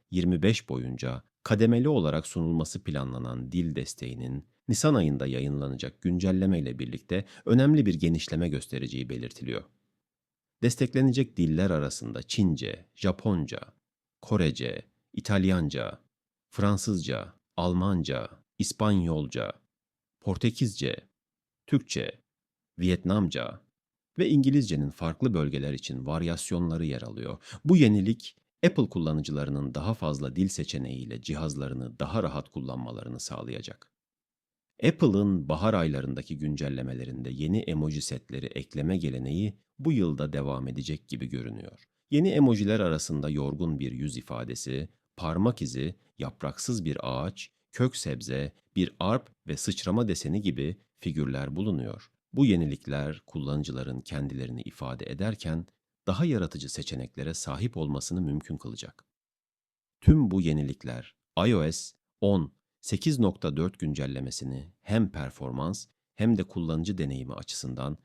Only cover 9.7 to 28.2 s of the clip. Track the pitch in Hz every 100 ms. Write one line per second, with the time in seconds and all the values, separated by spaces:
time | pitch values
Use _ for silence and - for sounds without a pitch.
9.7 | _ _ _ _ _ _ _ _ - 156
10.7 | - 127 131 135 123 131 - 82 78 95
11.7 | 78 71 - 57 62 - - 95 71 57
12.7 | - - - 98 90 110 90 69 - -
13.7 | _ _ _ _ _ - 104 80 - 62
14.7 | 50 - _ _ - - 101 92 92 76
15.7 | 67 52 - _ _ _ _ _ - 101
16.7 | 101 - 92 73 57 50 - _ - 90
17.7 | 90 95 92 69 64 52 - _ - -
18.7 | - 107 98 85 78 67 62 50 - _
19.7 | _ _ _ _ _ - 90 120 - 117
20.7 | - 67 - - _ _ _ _ _ -
21.7 | 139 - - - - _ _ _ _ _
22.7 | - 90 87 90 104 90 64 58 - _
23.7 | _ _ _ _ - - 147 135 143 107
24.7 | 76 71 - 82 80 127 90 73 67 69
25.7 | 67 - 65 65 80 85 85 - 87 85
26.7 | 80 80 64 58 53 58 - - - 147
27.7 | 180 120 104 95 120